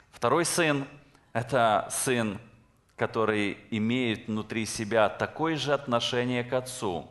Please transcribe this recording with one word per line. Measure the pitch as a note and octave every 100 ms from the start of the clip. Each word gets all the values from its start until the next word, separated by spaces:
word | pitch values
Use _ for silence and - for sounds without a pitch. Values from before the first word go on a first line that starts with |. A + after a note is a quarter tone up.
| _
Второй | - A#2+ D3+
сын — | D#3+ - D#3+ C#3+ C#3 - - _ _
это | A#2 A#2+ C3+ A2+ G#2 -
сын, | - - B2 A2 F#2+ - - _ _ _ -
который | A2+ A2+ G#2+ G#2+ G2+ - -
имеет | A2 A2 B2+ A#2+ G#2+ -
внутри | A2 G#2+ A2+
себя | G#2+ - G#2+ A2+ G2+
такое | - G#2 - D#3+ D#3
же | C3
отношение | C#3 C3 A#2 - B2 B2 B2
к | A#2+
Отцу | C3 B2 - G#2+ E2+ -